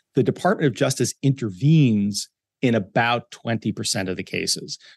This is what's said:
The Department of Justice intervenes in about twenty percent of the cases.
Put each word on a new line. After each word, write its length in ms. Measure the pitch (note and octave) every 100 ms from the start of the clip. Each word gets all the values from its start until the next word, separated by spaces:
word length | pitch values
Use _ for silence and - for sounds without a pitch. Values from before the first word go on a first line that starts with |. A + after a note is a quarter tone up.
| _ C3+
The 60 |
Department 440 | B2 - F3+ G#3+ D3+
of 60 | G2+
Justice 380 | C3 C3 A#2+ -
intervenes 1040 | C#3 C3 A2+ F#2 C#3+ D#3+ C3 G#2+ G2+ G2+ - _ _ -
in 140 | B2+ A2+
about 560 | F#2+ B2 A#2 A#2+ -
twenty 400 | - A#2 A#2 A2
percent 380 | G2+ - G#2 F#2
of 80 | F2+
the 60 |
cases. 540 | F#2 F2+ F#2 - - - -